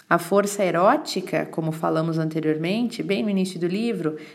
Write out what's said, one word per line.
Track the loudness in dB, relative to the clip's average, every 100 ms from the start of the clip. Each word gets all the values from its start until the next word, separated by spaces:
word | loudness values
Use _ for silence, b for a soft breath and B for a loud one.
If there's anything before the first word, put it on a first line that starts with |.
| 0
A | 0
força | 4 2 2 0
erótica, | 0 4 4 4 0 -6 -2 -2 -2
como | -4 -4
falamos | -2 0 0 0 0
anteriormente, | -2 -2 -2 0 0 0 -2 -4
bem | -2 -2
no | 0
início | 0 0 -2
do | -2
livro, | 0 -2 -2 -2 -4 B